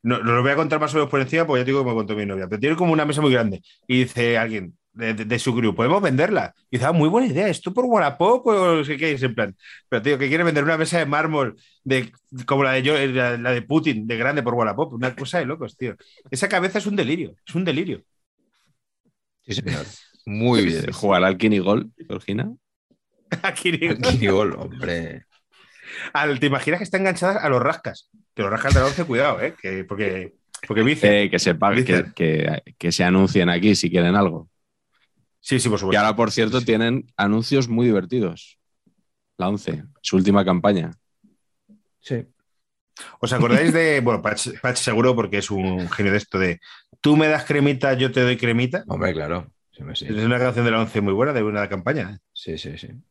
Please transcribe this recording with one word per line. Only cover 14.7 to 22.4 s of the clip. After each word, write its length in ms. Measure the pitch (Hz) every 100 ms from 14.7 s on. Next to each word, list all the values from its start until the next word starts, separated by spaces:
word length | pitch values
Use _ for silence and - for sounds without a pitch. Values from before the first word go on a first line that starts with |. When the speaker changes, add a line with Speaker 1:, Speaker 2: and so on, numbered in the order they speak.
| 101 151
Speaker 1:
Una 200 | 120 127
cosa 240 | 127 139 175
de 60 |
locos, 320 | 131 165 120 _
tío. 200 | 127 98 - _ -
Esa 180 | 131 196
cabeza 300 | 196 185 214
es 80 | 202
un 100 | 202
delirio, 380 | 127 165 120 - -
es 80 |
un 100 | 165 185
delirio. 360 | 139 185 98 _ _ _ _ _ _ _ _ _ _ _ _ _ _
Speaker 2:
Sí, 80 | -
señor. 320 | 92 - 73 73 - _ _ -
Muy 380 | 104 117 117
bien. 260 | 95 80 76
Speaker 3:
¿Jugará 360 | 92 104 92 92
al 80 | 92
Kinigol, 540 | 110 104 92 107 110 _ -
Georgina? 440 | 98 - 101